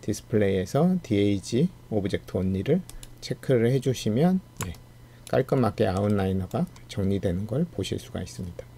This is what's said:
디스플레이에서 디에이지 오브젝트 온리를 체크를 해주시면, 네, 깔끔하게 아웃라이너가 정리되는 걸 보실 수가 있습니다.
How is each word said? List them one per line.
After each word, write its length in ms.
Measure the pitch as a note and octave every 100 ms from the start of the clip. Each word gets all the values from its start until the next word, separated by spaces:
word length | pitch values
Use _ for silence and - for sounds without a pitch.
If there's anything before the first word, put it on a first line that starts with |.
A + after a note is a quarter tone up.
디스플레이에서 960 | - G2+ - A2 G2+ F#2+ F2+ C3+ E3+ F#3
디에이지 640 | - G2+ G2+ G2+ - A2+ E3+ - -
오브젝트 480 | A2 G2 G2 - -
온리를 440 | F#2 F#2+ F#2+ E3 - - - -
체크를 500 | - C3+ - B2+ A#2
해주시면, 720 | C3+ C3 B2 - G#2+ E3+ F#3 - - F#2
네, 80 | E2 - - - - -
깔끔하게 580 | B2 C3 C#3 A#2 - G2+
아웃라이너가 800 | F#2 G#2 G#2 F#2+ F#2+ F#2 A2+ F3 - -
정리되는 600 | - G2 G2 G2 F2+ G#2
걸 180 | A#2+ E3+
보실 340 | - F#2+ G2
수가 220 | - F2+
있습니다. 440 | F2+ - F2+ F2 -